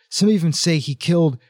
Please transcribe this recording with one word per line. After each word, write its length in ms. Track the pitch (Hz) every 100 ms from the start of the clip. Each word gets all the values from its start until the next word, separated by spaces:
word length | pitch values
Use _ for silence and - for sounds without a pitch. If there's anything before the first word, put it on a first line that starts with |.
| _
Some 200 | - 202
even 240 | 214 165
say 240 | 147 175 156
he 160 | 131 135
killed 420 | - 170 160 123